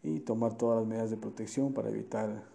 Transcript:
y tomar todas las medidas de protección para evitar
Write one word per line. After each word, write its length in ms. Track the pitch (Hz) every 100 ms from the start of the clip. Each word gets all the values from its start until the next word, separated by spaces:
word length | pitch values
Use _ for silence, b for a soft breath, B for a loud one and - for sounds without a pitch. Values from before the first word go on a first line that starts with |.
y 160 | 151 78
tomar 360 | - 113 117 113
todas 240 | 117 113
las 80 | 110
medidas 220 | 110 110
de 80 | 110
protección 560 | 110 107 110 - 135
para 160 | 131 110
evitar 540 | 107 107 113 107 110 -